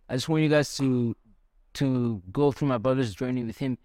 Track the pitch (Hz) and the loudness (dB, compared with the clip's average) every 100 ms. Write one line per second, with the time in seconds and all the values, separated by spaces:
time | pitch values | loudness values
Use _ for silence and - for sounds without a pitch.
0 | _ 127 - 160 156 151 139 - 135 123 | _ -6 0 2 4 4 2 0 0 2
1 | 120 110 _ _ _ _ _ - 139 127 | 0 -4 _ _ _ _ _ -4 0 0
2 | 120 110 90 101 147 131 147 123 113 131 | -2 -4 -6 0 0 2 0 0 0 0
3 | 123 92 127 127 117 104 135 123 | 0 -4 -4 -4 -4 -4 -4 -4